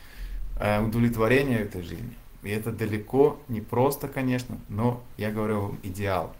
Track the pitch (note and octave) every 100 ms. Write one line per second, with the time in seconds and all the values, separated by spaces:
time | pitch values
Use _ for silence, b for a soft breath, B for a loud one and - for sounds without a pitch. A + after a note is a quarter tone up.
0 | B B B B - - G#2 G#2 G#2+ A#2
1 | A#2+ A2+ A2 B2+ C#3+ A2+ G#2 F#2 F2 E2+
2 | - - - - G2 G#2+ A2+ G#2+ G#2+ G#2
3 | G#2 C3 D3 - - A2 G#2 A#2+ C#3 C#3
4 | C3+ C#3 B2+ B2+ B2 - - G#2 B2 B2
5 | - - G#2+ G#2+ G#2+ G#2+ G2+ G#2+ G2+ F2+
6 | G2 F#2 -